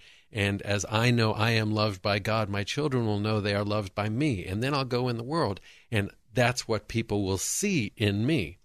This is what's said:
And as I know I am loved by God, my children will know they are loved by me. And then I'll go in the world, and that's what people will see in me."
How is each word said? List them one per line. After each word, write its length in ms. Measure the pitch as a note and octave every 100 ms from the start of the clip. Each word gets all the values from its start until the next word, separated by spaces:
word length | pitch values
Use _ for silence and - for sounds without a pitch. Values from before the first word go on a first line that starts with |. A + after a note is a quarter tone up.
| - - -
And 320 | A2 G2+ G2
as 220 | - G2+ -
I 220 | A2 A#2+
know 200 | A#2+ A2
I 200 | G#2 A2+
am 200 | A2+ A2
loved 300 | G#2+ G#2+ G2
by 180 | G#2 G#2
God, 300 | G2+ A2 G#2
my 160 | G2+ G2+
children 400 | - D3+ B2+ A2+
will 140 | G#2
know 200 | G#2+ A2
they 160 | G2+ G2+
are 80 |
loved 320 | G#2 G#2 G2 -
by 140 | G#2
me. 360 | A2 D3+ F#2+ E2
And 160 | G2+
then 120 | C3
I'll 100 | C#3+
go 240 | C3 B2 B2+
in 80 | A#2
the 80 |
world, 380 | A#2+ E3 A#2 F#2+ - - -
and 220 | A2 G2+ - _
that's 340 | - A#2+ B2 -
what 220 | G#2+ -
people 340 | A2 - G#2
will 140 | F#2+ F#2+
see 560 | - - G#3 F3 G#2 -
in 300 | G2+ G2+ B2
me." 320 | D#3 F2 -